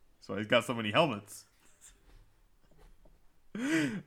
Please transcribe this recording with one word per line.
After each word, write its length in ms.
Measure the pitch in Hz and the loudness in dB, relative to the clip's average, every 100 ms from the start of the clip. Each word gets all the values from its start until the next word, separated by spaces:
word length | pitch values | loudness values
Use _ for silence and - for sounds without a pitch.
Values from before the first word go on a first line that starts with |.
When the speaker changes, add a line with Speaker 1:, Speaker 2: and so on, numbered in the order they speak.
| - _ | -20 _
Speaker 1:
So 140 | - 101 | -8 -6
he's 120 | 107 | 2
got 180 | 120 113 | 2 2
so 80 | |
many 180 | 117 107 | -2 0
helmets. 540 | 113 165 104 - - - _ - - - - - - - _ _ _ - - - - - - - - - 202 | 2 2 0 -8 -18 -20 _ -20 -20 -20 -20 -20 -20 -20 _ _ _ -20 -20 -20 -20 -20 -20 -20 -20 -14 -6
Uh, 40 | |
Speaker 2:
'Cause 400 | 262 320 285 208 | 0 2 0 -2